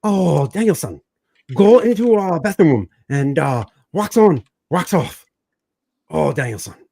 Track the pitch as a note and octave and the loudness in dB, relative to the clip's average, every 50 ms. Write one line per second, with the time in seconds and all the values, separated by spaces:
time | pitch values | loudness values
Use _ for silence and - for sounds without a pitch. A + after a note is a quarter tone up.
0 | - G#3+ G3+ F#3+ F#3 F3 D3+ D3 C#3 C3 - G3+ A3+ A3 F3 - - G#2 E2 - | -2 -2 0 0 0 0 0 0 -2 -2 -4 -2 0 0 0 -2 -4 -12 -12 -14
1 | _ _ _ _ _ _ _ _ _ _ C3 A#2+ G3 G3+ A#3 B3 G#3 A3+ A#3+ G3 | _ _ _ _ _ _ _ _ _ _ 0 2 4 6 6 6 4 2 0 0
2 | A#3 A#3+ A3+ G#3 G3 F#3+ F3 D#3+ C3+ G#3 G3 - G3 D#3 C3+ A2+ F#2 - _ _ | 2 2 2 0 0 -2 -4 -4 -4 -6 0 2 2 2 4 0 -2 -8 _ _
3 | _ _ C#3 C#3+ C#3 C#3 C#3 D3+ C#3+ C#3 C3 A#2+ G#2+ - _ _ _ _ - F3 | _ _ -4 -4 -2 -2 -2 -2 -2 -2 -4 -4 -6 -10 _ _ _ _ -6 -6
4 | G#3 G3+ - A3+ G#3+ G#3 E3 B2 - _ _ _ _ _ D3 F3+ E3+ - G3+ F3+ | -6 -2 2 4 4 4 4 0 -4 _ _ _ _ _ -4 -4 -4 -2 -2 -2
5 | A#2+ - - - _ _ _ _ _ _ _ _ _ _ _ _ _ _ _ _ | -2 -4 -10 -20 _ _ _ _ _ _ _ _ _ _ _ _ _ _ _ _
6 | _ _ D#3 D#3 D#3 C#3 B2 C#3+ C3+ A#2+ A2+ F#2 - - F2+ _ - _ | _ _ -4 -2 -2 -2 -2 -4 -6 -8 -8 -12 -14 -16 -20 _ -20 _